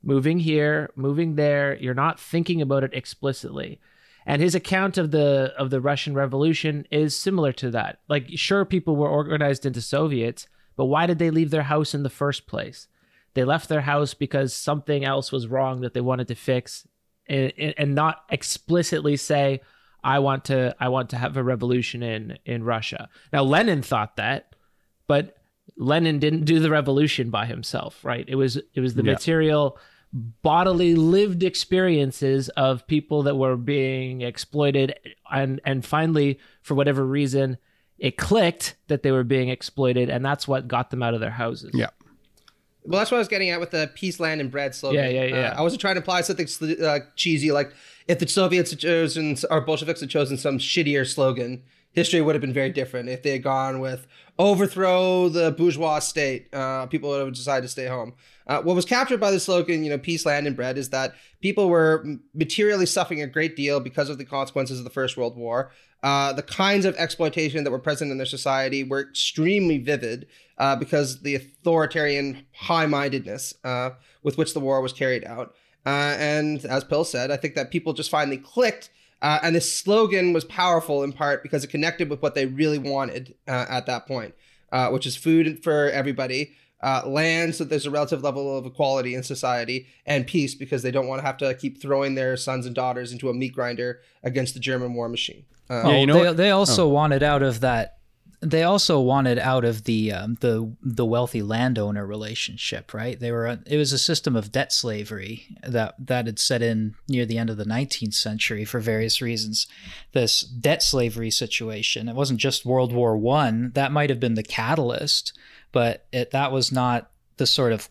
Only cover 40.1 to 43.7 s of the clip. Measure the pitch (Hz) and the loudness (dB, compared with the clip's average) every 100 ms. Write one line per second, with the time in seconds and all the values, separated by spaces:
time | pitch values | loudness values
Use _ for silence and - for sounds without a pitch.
40.1 | 123 135 143 - 131 123 123 127 127 120 | 0 -2 -4 -2 -4 -2 -4 -2 -2 -2
41.1 | 117 110 113 117 117 - 127 110 _ _ | -2 -4 -4 -6 -6 -4 -2 -2 _ _
42.1 | _ _ _ _ _ _ _ - 185 214 | _ _ _ _ _ _ _ -2 0 2
43.1 | 247 214 202 185 175 170 | 0 0 0 -2 -2 -4